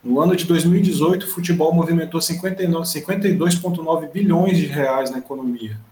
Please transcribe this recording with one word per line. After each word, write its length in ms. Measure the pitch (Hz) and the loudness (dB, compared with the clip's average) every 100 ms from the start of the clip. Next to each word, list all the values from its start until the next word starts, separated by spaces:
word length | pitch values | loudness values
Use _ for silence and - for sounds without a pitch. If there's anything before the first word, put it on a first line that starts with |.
No 160 | 123 131 | 0 2
ano 160 | 170 175 | 4 2
de 80 | |
dois 180 | 165 165 165 | 2 2 4
mil 120 | 190 | 4
e 40 | |
dezoito, 420 | 180 147 160 185 | 2 2 2 0
o 60 | - | -2
futebol 420 | - 170 170 156 | -8 -2 0 2
movimentou 480 | 170 160 170 156 165 | 2 2 0 -2 -4
cinquenta 420 | - 170 185 190 | -4 -4 -6 -4
e 60 | 185 | -2
nove, 180 | 165 175 | -2 -2
cinquenta 400 | 156 147 196 202 | -8 -4 -2 0
e 60 | |
dois 220 | 151 170 | 2 2
ponto 280 | 175 180 170 | 0 -2 -4
nove 260 | 160 160 156 | -2 -2 -2
bilhões 500 | 190 190 170 190 170 | -2 2 4 4 2
de 80 | 147 | 0
reais 440 | 147 135 131 131 | 0 0 0 -2
na 60 | 127 | -6
economia 640 | - 135 127 120 110 107 - | -10 -6 -6 -6 -8 -12 -14